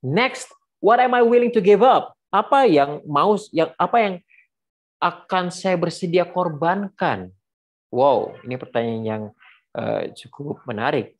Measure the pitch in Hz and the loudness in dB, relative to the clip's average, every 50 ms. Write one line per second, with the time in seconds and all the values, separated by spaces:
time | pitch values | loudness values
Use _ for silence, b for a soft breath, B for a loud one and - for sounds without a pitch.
0 | - 127 139 190 247 262 - - - - _ _ _ _ _ _ - 190 226 247 | -6 -2 0 0 0 0 -2 -8 -16 -18 _ _ _ _ _ _ 2 2 4 4
1 | 254 247 247 247 240 233 240 240 240 240 240 226 185 190 208 196 214 262 240 170 | 4 2 2 2 4 4 4 4 2 2 0 0 4 4 4 6 6 4 4 4
2 | - - - _ _ _ - 196 214 - - 277 269 233 170 143 139 143 147 151 | 2 -4 -16 _ _ _ -2 -2 0 2 2 4 4 6 4 4 4 2 -2 -10
3 | - - 147 143 151 196 214 196 - - - 160 160 160 - _ 165 185 - 240 | -10 -4 0 0 2 2 0 0 -2 -6 -2 -2 -2 -2 0 _ -2 0 2 2
4 | 226 202 190 175 _ b b b b b _ _ _ _ _ _ _ _ _ _ | 0 0 -2 -8 _ b b b b b _ _ _ _ _ _ _ _ _ _
5 | - 175 170 - - _ - 185 180 180 175 - - 190 185 175 170 170 165 - | -4 -4 -4 -4 -10 _ -4 -4 -2 -4 -8 -6 -4 -2 -2 0 -2 -4 -4 -6
6 | - 180 165 180 175 175 - 185 180 175 156 143 156 165 180 196 202 196 _ _ | -8 -2 0 0 0 0 -2 -4 -4 -4 -4 -4 -2 -2 -2 -2 -4 -10 _ _
7 | 196 165 123 98 92 90 92 _ _ _ _ _ _ _ _ _ _ _ - 123 | -4 -4 -4 -4 -8 -14 -18 _ _ _ _ _ _ _ _ _ _ _ -2 2
8 | 131 143 131 107 - - - - - 120 127 127 123 - - 120 117 117 117 113 | 2 4 2 2 -2 -4 -10 -16 -12 -12 -12 -12 -12 -6 -4 -4 -4 -2 -4 -6
9 | 113 110 110 110 107 104 - b b b b b b b _ 113 113 110 110 98 | -6 -6 -6 -6 -8 -10 -16 b b b b b b b _ -8 -6 -4 -4 -4
10 | - - - - - - _ - 143 143 - - _ - 120 104 113 131 151 139 | -6 -8 -12 -16 -20 -20 _ -14 -12 -12 -12 -12 _ -10 -8 -6 -4 -2 -2 -4
11 | 104 - _ _ | -4 -6 _ _